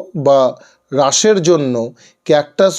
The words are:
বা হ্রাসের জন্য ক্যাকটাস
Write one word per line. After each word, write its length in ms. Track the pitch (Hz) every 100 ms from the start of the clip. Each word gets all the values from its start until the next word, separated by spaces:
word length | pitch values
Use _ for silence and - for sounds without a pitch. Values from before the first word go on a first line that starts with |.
| - 170 139
বা 140 | 139 127 - _ _ -
হ্রাসের 460 | 135 135 - 214 196
জন্য 320 | 165 160 135 120 117 - _ _ -
ক্যাকটাস 480 | 151 143 - 190